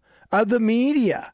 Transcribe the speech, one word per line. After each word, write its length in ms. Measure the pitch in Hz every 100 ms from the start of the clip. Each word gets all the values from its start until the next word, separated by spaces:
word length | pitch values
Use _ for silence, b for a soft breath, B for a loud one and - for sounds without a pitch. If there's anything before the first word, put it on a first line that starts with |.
| b b b
of 180 | 190 214
the 100 | 240
media. 720 | 220 233 262 294 214 - -